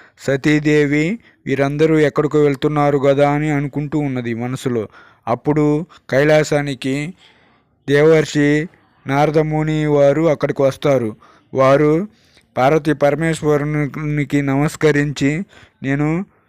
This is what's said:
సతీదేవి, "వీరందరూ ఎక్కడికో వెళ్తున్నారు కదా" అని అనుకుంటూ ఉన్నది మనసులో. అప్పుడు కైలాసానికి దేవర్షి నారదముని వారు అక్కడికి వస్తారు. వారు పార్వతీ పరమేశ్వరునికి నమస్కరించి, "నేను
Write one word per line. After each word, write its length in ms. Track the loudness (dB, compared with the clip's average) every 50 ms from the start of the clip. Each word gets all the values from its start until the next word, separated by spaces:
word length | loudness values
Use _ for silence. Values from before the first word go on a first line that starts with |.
| -20 _ _ _
సతీదేవి, 1000 | -6 -4 -4 -2 0 0 0 2 2 2 2 2 2 2 0 0 -2 -2 -4 -6 -10 _ _ _ _
"వీరందరూ 520 | -6 -2 -2 -2 -2 0 0 0 2 2 2
ఎక్కడికో 420 | 2 2 0 0 -2 0 0 2
వెళ్తున్నారు 580 | 2 2 0 0 -2 -2 0 0 0 0 0 2
కదా" 320 | 2 2 2 4 2 2
అని 200 | 2 0 -2 -2
అనుకుంటూ 480 | -2 -2 -4 -4 -6 -8 -8 -4 -4 -4
ఉన్నది 360 | -4 -4 -4 -6 -6 -6 -6
మనసులో. 540 | -6 -6 -8 -8 -6 -6 -4 -4 -4 -4 -6 -12 -20 -20 _ _ _ _ -6
అప్పుడు 580 | -6 -4 -2 -2 0 2 2 0 0 -2 -4 -8 -14 -20 _ -4
కైలాసానికి 1040 | 0 0 2 4 4 2 2 0 -2 -2 -2 -4 -8 -8 -6 -4 -4 -4 -6 -8 -12 -16 _ _ _ _ _ _ _ _ _ _ _ _ _ 0
దేవర్షి 800 | 2 4 6 6 6 4 2 0 0 0 2 2 2 0 -2 -6 -12 _ _ _ _ _ _
నారదముని 800 | -4 0 0 0 2 2 0 0 0 -2 -2 -2 -2 -2 -2 0
వారు 360 | 0 2 4 4 4 4 2 2
అక్కడికి 400 | 0 0 0 -2 -4 0 0 0
వస్తారు. 540 | 0 0 0 0 0 0 0 0 -4 -8 -10 _ _ _ _ _ _ -2
వారు 540 | 2 4 4 4 4 4 2 2 0 -2 -4 -10 _ _ _ _ _ _ _ _
పార్వతీ 360 | 0 2 2 2 2 0 0 -2
పరమేశ్వరునికి 1500 | 0 0 0 0 0 -2 -4 -4 -2 -2 0 0 0 -2 -2 -4 -4 -4 -6 -6 -8 -6 -4 -4 -4 -4 -2 -2 -2 -2
నమస్కరించి, 1000 | -2 -2 -2 -2 -2 -2 0 0 0 2 2 0 -2 -2 -2 -2 -2 -2 -2 -8 -12 _ -20 -20 _ _ _ -6
"నేను 420 | -6 -4 -2 -2 -2 -2 -4 -6 -8 _ _ _